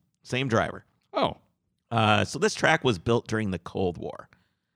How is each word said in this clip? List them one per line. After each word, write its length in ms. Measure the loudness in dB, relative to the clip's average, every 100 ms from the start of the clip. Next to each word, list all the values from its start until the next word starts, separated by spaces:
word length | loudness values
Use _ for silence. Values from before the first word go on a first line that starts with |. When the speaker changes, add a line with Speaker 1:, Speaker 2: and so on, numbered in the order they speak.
| _ _
Speaker 1:
Same 260 | -6 -4 0
driver. 380 | 2 0 -4 -16 _ _
Speaker 2:
Oh. 240 | -4 -4 -4 _ _ _ _ _
Speaker 1:
Uh, 340 | 2 4 4 2
so 120 | 0
this 160 | -2
track 300 | 2 2 4
was 160 | 2 0
built 280 | 0 0 0
during 220 | -4 -2
the 100 | -4
Cold 380 | -6 -2 -2 -2
War. 320 | -8 -12 -16 _ _ _ _